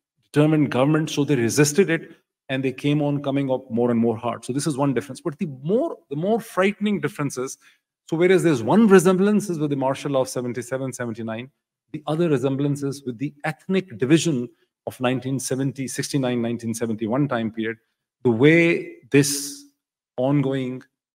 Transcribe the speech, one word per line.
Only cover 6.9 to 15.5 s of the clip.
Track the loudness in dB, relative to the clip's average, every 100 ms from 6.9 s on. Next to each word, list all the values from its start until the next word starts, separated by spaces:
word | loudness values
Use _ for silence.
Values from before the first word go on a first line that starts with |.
| -2
difference | -4 -4 -6 -4
is, | -8 -10 _ _ _ _ -6
so | 0
whereas | 4 4
there's | 4 2
one | 4 4 8
resemblance | 8 8 4 2 2 -2
is | -4
with | -2
the | 0
martial | -2 -2 -2
law | 0
of | 0
seventy-seven, | -4 -6 -6 -6 -6 -6
seventy-nine, | -6 -8 -6 -8 -8 -12 _ _ _ _
the | -12 -6
other | -2 0
resemblance | 0 0 -2 -2 -2
is | -6 -6
with | -10 -8
the | -10 -8
ethnic | -10 -8 -4 -4 -4 -4
division | 2 4 2 -2 -4 _ _ _ -12
of | -4
nineteen | -2 -2 -4 -6
seventy, | -4